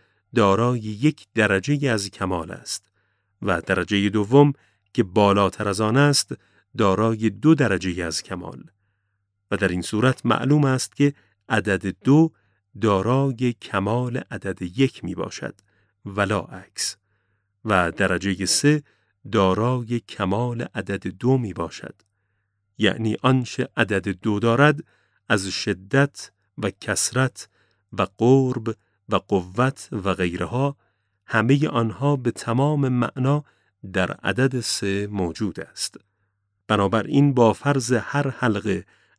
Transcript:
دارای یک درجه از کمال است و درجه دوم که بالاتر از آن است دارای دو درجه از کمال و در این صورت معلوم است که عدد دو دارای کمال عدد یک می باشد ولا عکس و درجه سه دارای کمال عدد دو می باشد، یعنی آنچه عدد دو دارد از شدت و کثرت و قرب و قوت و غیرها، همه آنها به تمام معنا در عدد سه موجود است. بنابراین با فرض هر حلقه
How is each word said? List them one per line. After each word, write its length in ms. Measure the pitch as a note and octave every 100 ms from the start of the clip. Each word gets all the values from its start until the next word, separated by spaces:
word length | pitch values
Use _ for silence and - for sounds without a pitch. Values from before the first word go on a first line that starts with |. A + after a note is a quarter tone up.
| _ _ _
دارای 460 | A2+ G2+ G2 A#2+ B2
یک 460 | G#2+ G#2+ D3 - -
درجه 580 | A2 G#2+ F#2+ A2+ D3 C3+
از 180 | A2 G2
کمال 400 | - F#2 F2+ E2
است 420 | F#2+ - - - _ _ _ _ _
و 180 | G2 E2+
درجه 480 | - F2+ F2+ G2+ G2+
دوم 440 | G#2 G2+ C3+ C#3+ C3+ _ _ _
که 100 | -
بالاتر 680 | G2 G2+ G2+ G2+ G2 - G2+
از 120 | G2
آن 160 | A2 B2
است 380 | D3 C#3 - - _ _ _ A2
دارای 520 | G#2 F#2+ A2+ A2 A2
دو 240 | G2+ D3
درجه 500 | D#3+ - F#2 F#2 F2
از 180 | E2+ D#2
کمال 420 | - F#2 F2+ - - _ _ _ _ _ _ _ _
و 60 | G2+
در 120 | F#2+
این 140 | F2+
صورت 440 | - G#2+ B2+ B2 A#2+
معلوم 380 | - B2+ D3
است 320 | C#3 C3 - -
که 180 | C#3+ C#3+ _ _ _
عدد 480 | A2 G2+ F#2+ G2 F2+
دو 280 | B2 D3 D#3+ - _ _ _ G2+
دارای 720 | A2 G2 G2 C3 C#3 A#2 B2 A#2+
کمال 540 | - G2+ G2 A#2+ B2 A#2 -
عدد 320 | G#2 G2 F2+
یک 420 | F2+ G2 C3+ -
می 100 | -
باشد 400 | F2 - - - - _ _ _ _
ولا 360 | G2+ G2 G2 G#2
عکس 560 | - F#2+ - - - - _ _ _ _ _ _
و 280 | A2 F#2+ E2+
درجه 520 | D#2+ F#2+ F2 G2 F#2+
سه 380 | F#2 - C#3+ D3+ - _ _ _ G#2
دارای 680 | G#2+ F#2+ F#2+ A#2 B2+ A2+ A#2+
کمال 640 | - - F#2+ G2+ B2 A#2 -
عدد 320 | A2 F#2+ F#2+ -
دو 320 | F#2 B2 C3
می 140 | A2
باشد، 420 | F2 E2+ - - - _ _ _ _ _ _ _ -
یعنی 380 | G#2 A2 A2 -
آنچه 460 | C3 C3 A#2+ - B2+ -
عدد 320 | G2+ G2+ F#2+
دو 320 | F2+ A2+ G#2
دارد 440 | A#2 A#2 D3 D3+ - _ _ _ -
از 180 | G#2+ F#2+
شدت 840 | - - F#2 G2 C3+ C#3+ - - _ _ -
و 120 | G#2 -
کثرت 680 | - G2 - B2+ C3 - - _ _ _ _
و 140 | A2 F#2+ -
قرب 580 | A2+ C3+ B2+ B2 A2 G#2+ _ _ -
و 80 | G#2+
قوت 720 | - G2+ F2+ G2 C3 - -
و 220 | A2+ F#2+
غیرها، 600 | F#2 F2+ F2 F2+ B2 C#3 C#3 _ _ _ _ -
همه 420 | A2+ A2+ C#3 D#3
آنها 480 | B2 A2+ F#2+ C#3+ C#3+
به 140 | A#2+
تمام 580 | - - A#2+ C#3+ D3+ C3+
معنا 560 | B2 A#2+ - C3 D3 - _ _ _ G2
در 200 | F#2+ F#2
عدد 480 | - G2+ G2+ C3 B2+
سه 460 | - - G2+ G2 G2+
موجود 540 | G#2 F2 - G#2+ -
است. 360 | - - - - _ _ _ _ _ _ -
بنابراین 680 | G#2 G2 G#2+ - C#3 C#3+
با 180 | B2+ A2+
فرض 400 | F#2+ C#3+ C#3 A#2
هر 360 | A#2+ - C#3+ C#3+
حلقه 560 | - B2+ G2+ G#2 F2+ - _ _